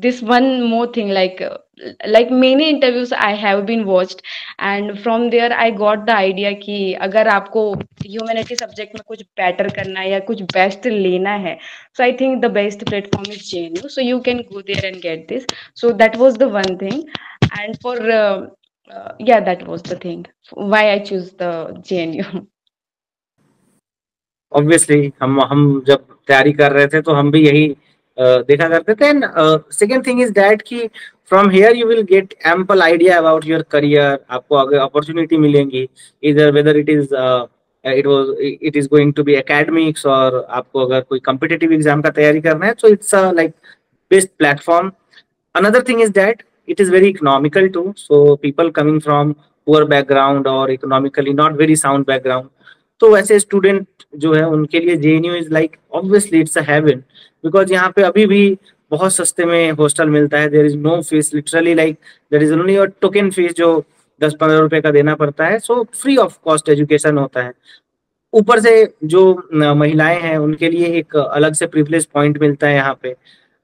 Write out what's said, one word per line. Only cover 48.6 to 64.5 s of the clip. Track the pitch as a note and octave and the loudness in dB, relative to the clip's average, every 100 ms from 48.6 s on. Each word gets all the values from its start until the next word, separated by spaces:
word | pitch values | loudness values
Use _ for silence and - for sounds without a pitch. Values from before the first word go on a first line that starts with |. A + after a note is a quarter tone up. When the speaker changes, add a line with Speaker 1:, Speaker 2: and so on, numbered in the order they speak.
| E3+ D#3 | -2 0
Speaker 2:
coming | D3 D#3 | 0 0
from | D3+ D3 D3 D3 _ _ - | 0 0 0 -4 _ _ 0
poor | D#3 D3+ | 2 4
background | C#3+ C#3 C3+ C3+ C#3 C3+ | 0 2 2 2 0 -2
or | C3+ C3 | -2 -2
economically | C3 C#3 C3+ C#3 C#3+ C#3 C#3+ | -4 -2 -2 -2 -4 -2 0
not | D#3 D3+ | 0 2
very | D#3 D#3 C#3+ | 0 2 0
sound | C#3 C3+ | 0 0
background, | C3+ C3 B2+ C3 _ _ _ _ _ | -2 -2 -4 -8 _ _ _ _ _
तो | A3+ | 4
वैसे | G#3 G3 G#3 | 4 4 0
student | - G3+ F#3+ G3 G3 _ _ D3+ | 2 0 2 0 -4 _ _ -6
जो | D#3 | 0
है | D#3 D#3+ | 2 2
उनके | D#3 D3+ E3+ | -2 -2 -2
लिए | E3+ E3 | 0 0
जेएनयू | D3 D#3+ E3+ | 2 0 0
is | F3 D#3+ | -6 -2
like, | D#3 D#3+ - _ D#3+ | -2 -2 -6 _ -8
obviously | F#3+ G3+ G3 E4 | 0 0 2 0
it's | D#3+ E3+ | 0 -2
a | D3 | 0
heaven, | D3 D#3 B2+ - _ _ _ D#3+ | 2 2 0 -6 _ _ _ -2
because | F#3+ F#3+ | 0 2
यहाँ | F#3 F#3 F#3 | 0 0 2
पे | |
अभी | F#3 F#3 G#3+ | 2 4 2
भी | G3+ G3+ F#3+ _ _ _ | 4 2 0 _ _ _
बहुत | D3+ F#3+ | -4 -2
सस्ते | - E3+ - E3+ | -2 -4 -2 0
में | E3+ E3 | 0 0
hostel | D3+ D3+ - D#3 | 0 -2 0 0
मिलता | D3+ D3 D3 | 2 2 0
है। | D3+ | 2
There | D3 D3 | 2 2
is | D3 D3+ | 0 -2
no | E3+ | -2
fees, | D3+ D#3 D3 D3+ | -2 -2 -2 -6
literally, | D3 E3 E3+ D#3+ | -4 -2 0 2
like, | D#3+ D#3 _ _ _ | 0 -4 _ _ _
there | D3 D3+ | 0 2
is | D#3+ | 0
only | F3+ G3 | 0 2
a | G3 - F#3+ | 0 0 -2
token | G3 G3 F#3+ | 0 -2 0
fees | F3 E3+ | -2 0
जो | E3+ D#3+ D#3 _ _ _ | 0 0 -4 _ _ _
दस | D3+ | -4
पन्द्रह | D3 D#3+ | 0 2